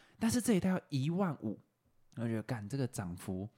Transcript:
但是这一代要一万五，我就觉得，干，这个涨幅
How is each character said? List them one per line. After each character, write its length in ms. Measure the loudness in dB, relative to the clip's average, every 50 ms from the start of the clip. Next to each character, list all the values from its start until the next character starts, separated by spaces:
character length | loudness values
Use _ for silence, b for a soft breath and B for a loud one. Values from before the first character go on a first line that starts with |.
| b b b b
但 100 | 0 2
是 100 | 2 2
这 140 | 4 4 4
一 60 | 4
代 100 | 4 4
要 100 | 2 0 0 0
一 220 | 0 0 2 2
万 220 | 2 2 2 0 0 -2
五， 180 | -4 -6 -6 -6 -10 _ _ _ _ _ _ _ -20 -14 -8
我 60 | -4
就 60 | -2 -2
觉 60 | -2
得， 80 | -2
干， 260 | -2 -4 -6 -6 -6 -4
这 80 | -2
个 80 | -2 -2
涨 280 | -2 -2 -4 -6 -6 -6
幅 320 | -6 -6 -4 -4 -4 -4 -6 -8